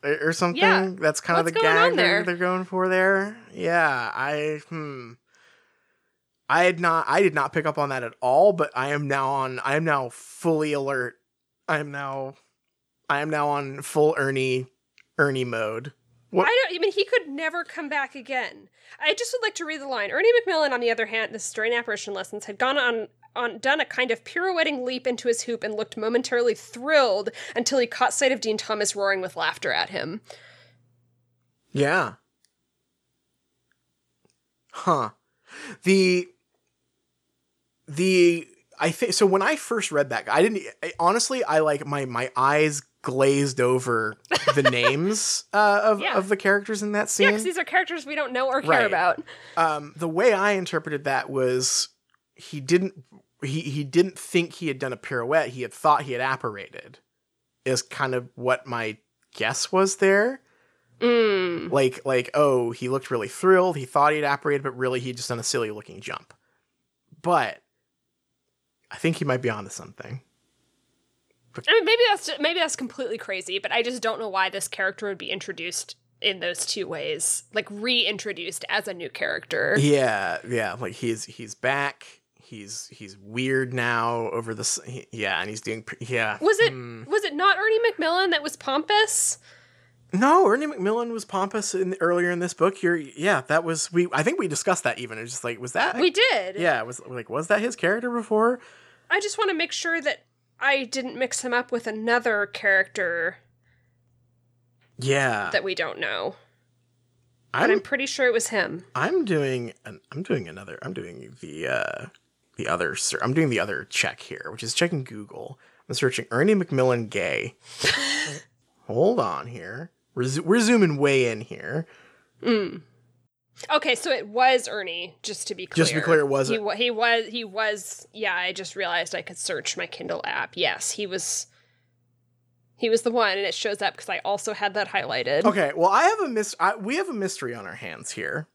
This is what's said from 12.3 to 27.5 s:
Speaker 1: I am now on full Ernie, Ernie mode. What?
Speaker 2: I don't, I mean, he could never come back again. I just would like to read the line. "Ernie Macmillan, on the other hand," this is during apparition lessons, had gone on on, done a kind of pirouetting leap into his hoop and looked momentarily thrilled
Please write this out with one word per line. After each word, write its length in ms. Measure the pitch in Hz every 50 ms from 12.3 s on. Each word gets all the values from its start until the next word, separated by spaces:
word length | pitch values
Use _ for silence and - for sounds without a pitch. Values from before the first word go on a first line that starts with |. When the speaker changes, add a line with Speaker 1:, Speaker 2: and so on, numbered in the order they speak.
| 135 _ _ _ _ _ _ _ _ _ _ _ _ _ _ _
Speaker 1:
I 120 | 143 143
am 100 | 147 156
now 180 | 156 151 147 147
on 340 | 143 143 139 135 135 143 139
full 340 | - - 151 151 151 160 -
Ernie, 480 | 139 135 135 135 131 131 127 131 127 127 _ _ _ _ _ _ _ _ _ -
Ernie 260 | 147 143 135 131 127
mode. 480 | 123 117 113 110 107 110 113 127 143 - _ _ _ _ _ _ _
What? 180 | - - 190 302
Speaker 2:
I 140 | 453 494 539 359
don't, 60 | 339
I 40 | -
mean, 120 | - 403 -
he 120 | 403 392
could 240 | - - 466 359 311
never 340 | 269 285 320 320 330 349 339
come 280 | - - - 320 285
back 240 | 294 294 269 262 -
again. 560 | 285 233 240 269 254 233 - - 202 196 190 _ _ _ - - -
I 140 | 285 302 415
just 220 | 415 480 466 -
would 120 | 494 453
like 80 | 427 -
to 100 | - 339
read 160 | 302 311 302 269
the 40 |
line. 240 | 277 262 233 202 196
"Ernie 220 | - 285 381 453 480 480
Macmillan, 320 | 466 381 359 320 302 285 262
on 80 | 240
the 100 | 240 233
other 140 | 226 226 226
hand," 300 | 220 226 226 220 - 220
this 120 | 220 - -
is 40 | -
during 220 | - 214 226 240
apparition 400 | 240 233 233 208 202 - 214 202
lessons, 320 | 190 190 - - 208 -
had 100 | - 202 196
gone 200 | 247 262 269 294
on 300 | 254 247 233 226 220 - _ _ _ - _
on, 240 | - 247 233 208 -
done 220 | - 262 277 311
a 40 | 285
kind 260 | - - - 254 254
of 140 | 233 226 _
pirouetting 600 | - - 339 349 381 370 330 320 311 294 262 254
leap 220 | 247 262 247 254
into 220 | 254 247 226 - 247
his 140 | 233 233 -
hoop 220 | - 233 226 -
and 100 | 214 214
looked 220 | 208 220 214 -
momentarily 580 | - 214 220 240 233 240 - - 240 240 240 214
thrilled 760 | - - - - 240 247 285 311 302 269 233 190 196 208 214 - - - -